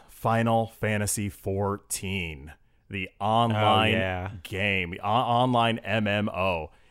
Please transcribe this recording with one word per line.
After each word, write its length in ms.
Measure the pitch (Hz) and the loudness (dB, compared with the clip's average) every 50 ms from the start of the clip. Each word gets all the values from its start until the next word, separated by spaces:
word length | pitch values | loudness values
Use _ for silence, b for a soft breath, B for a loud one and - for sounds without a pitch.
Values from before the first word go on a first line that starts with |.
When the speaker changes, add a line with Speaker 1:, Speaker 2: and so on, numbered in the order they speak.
| - - | -16 -20
Speaker 1:
Final 600 | - - - 120 113 113 117 117 113 113 113 107 - - | -20 -4 -2 0 2 2 2 2 2 2 0 -2 -6 -4
Fantasy 480 | - 107 107 104 104 101 - - 101 101 | -2 -2 0 0 0 -2 -2 -2 -4 -6
fourteen. 1300 | - - - 104 95 95 101 98 101 104 - _ - - - 95 98 98 87 82 78 69 67 76 - _ _ _ _ _ _ _ | -6 -8 -8 -6 -4 -2 -2 -2 -2 -4 -6 _ -10 -8 -6 -4 -4 -4 -4 -6 -8 -12 -14 -18 -20 _ _ _ _ _ _ _
The 200 | - 98 92 92 _ _ | -8 -8 -8 -8 _ _
online 760 | 98 104 110 113 117 117 110 107 107 107 107 107 110 110 110 | -2 2 4 4 4 4 2 2 4 4 4 4 4 4 2
Speaker 2:
Oh, 20 | 110 | 2
yeah. 320 | 95 92 92 92 90 95 95 95 - | 0 -2 -2 -4 -6 -8 -10 -12 -14
Speaker 1:
game, 480 | - - 92 101 104 98 95 90 82 | -10 -6 -2 -2 0 0 0 -2 -4
the 80 | 92 95 | -6 -6
o-, 80 | - 101 | -2 0
online 720 | 107 120 127 113 120 120 127 127 123 120 117 117 113 120 | 0 2 2 2 2 2 4 4 4 4 2 2 0 -2
M 260 | - 98 101 113 107 | -4 -2 -2 0 0
M 240 | 101 101 104 104 107 | 2 0 0 0 -2
O. 400 | - 87 92 95 90 82 78 76 b b b b | -2 0 0 0 0 -2 -4 -10 b b b b